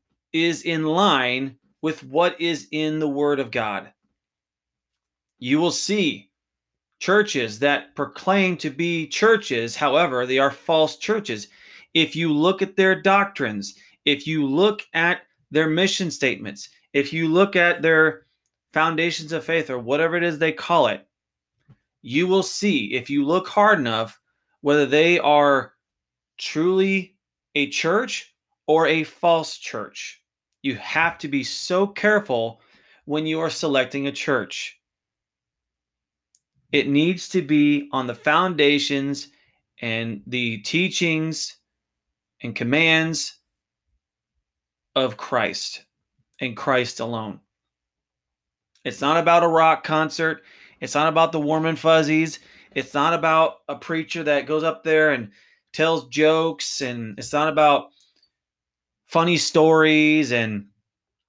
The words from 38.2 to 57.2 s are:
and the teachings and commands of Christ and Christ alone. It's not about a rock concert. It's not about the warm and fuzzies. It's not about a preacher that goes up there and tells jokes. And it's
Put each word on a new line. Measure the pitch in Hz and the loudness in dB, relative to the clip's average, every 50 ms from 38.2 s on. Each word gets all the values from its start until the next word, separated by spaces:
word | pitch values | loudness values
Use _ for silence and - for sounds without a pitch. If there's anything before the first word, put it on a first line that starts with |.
| - 151 151 165 185 185 180 151 147 143 147 143 143 - 143 139 139 139 139 139 - - _ _ _ _ _ _ _ _ _ - | 0 2 2 2 2 0 0 2 2 4 2 2 0 -2 -4 -4 -4 -4 -6 -8 -10 -16 _ _ _ _ _ _ _ _ _ -12
and | - 117 113 113 117 113 110 101 - | -8 -8 -6 -6 -6 -8 -10 -12 -12
the | - 123 123 123 117 113 104 104 | -8 -6 -4 -4 -4 -6 -6 -6
teachings | - - 165 180 185 - - 180 165 160 156 160 160 156 - - - - _ _ _ _ _ _ _ _ _ _ _ _ _ _ _ _ _ | -4 -2 -2 -2 -2 -2 -2 -2 0 0 -2 -2 -4 -6 -8 -8 -10 -12 _ _ _ _ _ _ _ _ _ _ _ _ _ _ _ _ _
and | - 117 117 | -12 -10 -8
commands | - 127 120 135 156 165 165 160 160 160 165 160 - - - - _ _ _ _ _ _ _ _ _ _ _ _ _ _ _ _ _ _ _ _ _ _ _ _ _ _ _ _ _ _ _ - | -6 -4 -2 0 2 2 2 2 2 0 -2 -4 -6 -8 -10 -12 _ _ _ _ _ _ _ _ _ _ _ _ _ _ _ _ _ _ _ _ _ _ _ _ _ _ _ _ _ _ _ -4
of | 139 131 123 110 | -2 -2 -2 -4
Christ | - - - 139 120 110 87 90 - - - - - - _ _ _ _ _ _ _ _ _ _ - | -6 -8 -4 -2 -2 0 -2 -4 -6 -10 -10 -12 -14 -18 _ _ _ _ _ _ _ _ _ _ -10
and | 139 127 113 110 | -10 -10 -8 -6
Christ | - 147 135 127 123 117 - - | -2 0 0 0 0 -2 -6 -8
alone. | 117 117 117 113 110 104 - - _ _ _ _ _ _ _ _ _ _ _ _ _ _ _ _ _ _ _ _ _ _ _ _ _ _ _ _ - | -8 -6 -6 -8 -8 -10 -12 -14 _ _ _ _ _ _ _ _ _ _ _ _ _ _ _ _ _ _ _ _ _ _ _ _ _ _ _ _ -12
It's | - - - | -12 -8 -4
not | 139 143 156 170 | 0 0 2 2
about | 165 170 170 170 170 | 4 4 4 6 6
a | 170 | 4
rock | 160 160 160 160 156 - - | 4 4 4 4 4 2 0
concert. | - 160 156 156 151 - - 165 160 156 - - _ - - - - _ - | -2 -2 0 0 -2 -2 -4 -4 -4 -4 -6 -12 _ -20 -20 -20 -20 _ -12
It's | - 127 - | -8 -4 0
not | 147 156 160 | 0 0 2
about | 151 165 165 165 | 4 4 2 2
the | 165 160 | 2 0
warm | 147 143 156 160 160 160 | -2 0 0 0 0 -2
and | 160 156 | -2 0
fuzzies. | - 160 160 160 151 143 156 156 160 160 - - _ - - - - _ | 2 4 4 4 4 4 2 0 0 -2 -4 -10 _ -20 -20 -20 -20 _
It's | - 139 131 - - | -8 -8 -6 -4 -2
not | 143 143 165 170 | 0 0 2 0
about | 160 151 160 160 160 160 156 - - _ - | 0 2 2 4 4 4 2 0 -6 _ -12
a | 143 | -12
preacher | - - - 165 160 160 - - 175 160 | -10 -8 -6 -6 -6 -6 -6 -8 -4 -2
that | 147 147 139 131 - | 0 0 0 0 -2
goes | 151 156 160 | -2 -2 -2
up | 160 160 160 - | -2 -4 -4 -2
there | 160 160 156 156 151 | 2 2 4 4 4
and | 143 123 117 104 - _ _ _ _ _ _ _ - | 2 0 -4 -8 -14 _ _ _ _ _ _ _ -2
tells | - 156 160 165 156 139 131 | 0 2 2 2 0 -2 -4
jokes. | 113 143 156 156 160 160 160 165 151 - - - - - | 0 2 4 4 4 4 2 0 -2 -4 -6 -6 -6 -6
And | 143 127 123 120 113 110 104 | -6 -6 -6 -8 -10 -10 -10
it's | 104 | -12